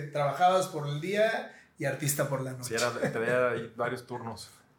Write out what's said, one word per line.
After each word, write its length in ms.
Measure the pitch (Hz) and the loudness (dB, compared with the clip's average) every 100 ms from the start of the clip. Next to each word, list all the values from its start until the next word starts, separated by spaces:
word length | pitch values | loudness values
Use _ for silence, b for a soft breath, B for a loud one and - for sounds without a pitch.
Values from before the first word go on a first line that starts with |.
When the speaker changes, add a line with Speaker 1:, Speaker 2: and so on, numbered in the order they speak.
| 143 | -4
Speaker 1:
trabajabas 580 | 147 143 - 180 185 185 | 0 0 4 6 6 2
por 200 | 156 143 | -2 -4
el 120 | 147 | -4
día 520 | 180 208 220 - - B B - | -2 2 2 2 -6 B B -6
y 60 | |
artista 440 | 139 - 143 - 135 | -4 -2 -2 0 0
por 120 | 135 | -2
la 120 | 131 | -4
noche. 220 | 127 120 113 | -8 -4 0
Speaker 2:
Sí, 60 | |
era, 280 | 120 120 120 | 0 0 -2
tenía 380 | 120 117 123 123 | 0 2 4 2
ahí 220 | 113 113 - | 0 -6 -4
varios 280 | 120 123 | -2 -4
turnos. 460 | - 120 113 107 - - _ | -8 -10 -8 -10 -14 -20 _